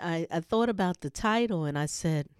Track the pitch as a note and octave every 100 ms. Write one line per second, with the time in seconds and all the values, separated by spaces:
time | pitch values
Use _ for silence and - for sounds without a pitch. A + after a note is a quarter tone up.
0 | F3 E3 E3 E3+ D#3+ A3+ A#3+ G3+ F3+ F3+
1 | C#3+ - A3+ A3+ A#3 F3 D3 C#3+ D3 -
2 | E3 D3+ C#3+